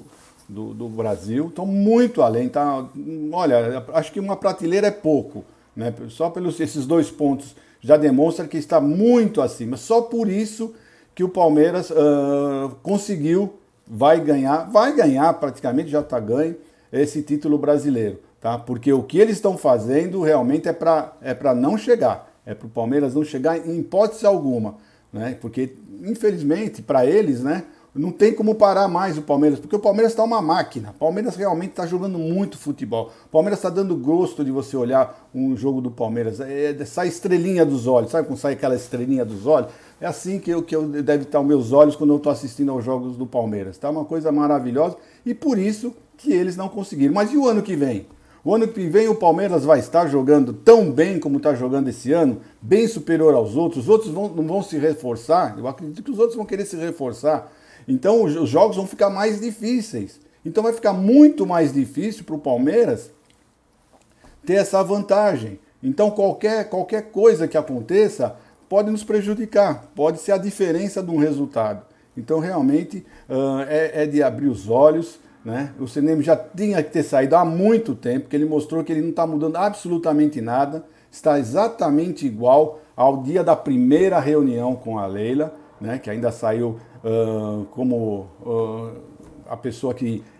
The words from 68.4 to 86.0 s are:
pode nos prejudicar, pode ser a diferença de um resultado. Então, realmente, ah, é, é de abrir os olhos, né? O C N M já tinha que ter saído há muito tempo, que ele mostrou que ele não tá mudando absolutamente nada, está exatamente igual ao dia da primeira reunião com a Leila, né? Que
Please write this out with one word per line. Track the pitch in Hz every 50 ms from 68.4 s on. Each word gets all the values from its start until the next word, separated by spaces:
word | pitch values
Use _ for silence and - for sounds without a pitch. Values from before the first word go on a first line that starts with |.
| - _ _ _ _ -
pode | 190 202 208 214
nos | 220 208 -
prejudicar, | - 214 214 196 208 214 208 220 214 - 202 202 185 139 117 - - -
pode | - 147 160 156 160
ser | - -
a | 202 185
diferença | 180 202 196 - 196 175 160 170 202 196 - 202 185
de | 175
um | 165 151
resultado. | 147 156 143 139 143 135 - 120 110 107 104 95 - _ _ _ _ _ - 123
Então, | 113 - 156 160
realmente, | 156 180 190 165 131 135 143 160 175 170 - 185 - - - - - -
ah, | 131 131 139 139 135 135 139 135
é, | 151 156 160 - - 156 151
é |
de | 151 143 147 143
abrir | 131 117 117 139 143
os | 120 - 101 107
olhos, | 113 127 143 156 156 165 165 - - - _ _ _ _ -
né? | 117 113 127 143 139 - -
O | 135 120
C | - 151
N | 143 156
M | 160 151 143
já | 170 160
tinha | 151 - - - 175 208 208 202 170
que | 151 151
ter | - 170 151
saído | - - 135 135 135 156
há | 175 180
muito | 165 160 170 190 214 233 220 226 - 131
tempo, | - - 123 123 135 147 -
que | -
ele | 147 151
mostrou | 156 151 147 147 - 160 160 156
que | 160
ele | 165 151
não | 156 165 151
tá | 170 165 160
mudando | 156 147 156 165 160 170
absolutamente | 190 208 202 - - 175 175 165 165 165 151 151 151 147 147 135
nada, | 110 113 175 170 - 139 151 160 - - _ _ _ _
está | - - - 156 147 143
exatamente | 131 110 123 180 220 226 - - - 151 143 151 170 180 160 - 147
igual | 131 110 104 120 123 131 147 156 151 - - - _ -
ao | - 123 135 139 135
dia | 127 131 165 185 165
da | 170 160
primeira | 151 - 143 135 123 123 127 143 160 190 190 180 165
reunião | 131 147 151 151 143 131 120 120 120 123 127
com | 123 - 117 110 107
a | 98
Leila, | 95 98 101 107 117 131 143 151 156 - - - - _ -
né? | 107 113 123
Que | 131